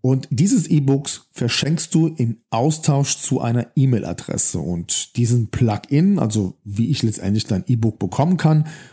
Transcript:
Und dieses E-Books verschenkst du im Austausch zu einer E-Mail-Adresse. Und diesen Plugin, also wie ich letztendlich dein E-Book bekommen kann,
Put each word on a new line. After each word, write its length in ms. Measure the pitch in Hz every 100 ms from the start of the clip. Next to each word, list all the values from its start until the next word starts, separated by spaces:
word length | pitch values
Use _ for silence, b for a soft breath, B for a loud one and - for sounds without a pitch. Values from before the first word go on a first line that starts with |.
| 127
Und 220 | 131 -
dieses 360 | 127 196 247 156
E-Books 600 | 156 135 139 147 - _
verschenkst 640 | - 120 - 143 165 - 160
du 120 | 160
im 340 | 160 117 113 _
Austausch 680 | 113 143 156 - 139 139 -
zu 200 | - 131
einer 280 | 120 120 117 -
E-Mail-Adresse. 840 | 135 117 - 90 - - - 87
Und 560 | 76 87 - - - -
diesen 320 | 120 120 107
Plugin, 720 | - 120 104 - 143 190 202
also 380 | 110 110 95 - 104
wie 240 | 101 117
ich 140 | 139
letztendlich 420 | 113 - 95 104 -
dein 180 | 95 -
E-Book 320 | 123 113 -
bekommen 360 | 95 - 156 185
kann, 320 | 156 156 156 B B